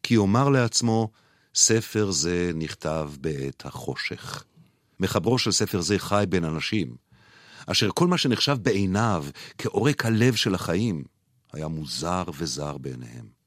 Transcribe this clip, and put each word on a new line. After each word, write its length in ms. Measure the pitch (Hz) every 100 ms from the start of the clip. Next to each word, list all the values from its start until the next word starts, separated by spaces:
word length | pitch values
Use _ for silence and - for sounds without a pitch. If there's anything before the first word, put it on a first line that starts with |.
כי 120 | -
יאמר 340 | 117 98 117 139
לעצמו, 640 | 135 120 - 117 113 110 _ _ _ _
'ספר 560 | - - 113 - 107 101
זה 400 | 82 80 87 87
נכתב 560 | 80 80 - 78 80 76 73
בעת 460 | 78 71 69 - 71
החושך.' 800 | - - 67 - - - - - _ _ _ _ -
מחברו 380 | 92 - 90 123
של 140 | 113
ספר 280 | - 104 98
זה 180 | 82 101
חי 260 | - 101 98
בין 160 | 90
אנשים, 520 | 80 78 - 110 67 60 _ _ _ - - - -
אשר 240 | - 104
כל 120 | - 175
מה 120 | 175
שנחשב 380 | 135 135 - 135
בעיניו 640 | 101 98 95 98 117 90 71 - - -
כעורק 480 | - 98 127 143 117
הלב 280 | 110 123
של 200 | 113 113
החיים, 500 | 90 - 87 117 82 - _ _ _ _
היה 160 | 76 78
מוזר 560 | 80 71 - 82 92 85 73
וזר 400 | 82 69 73 69
בעיניהם. 480 | 65 62 58 60 55 _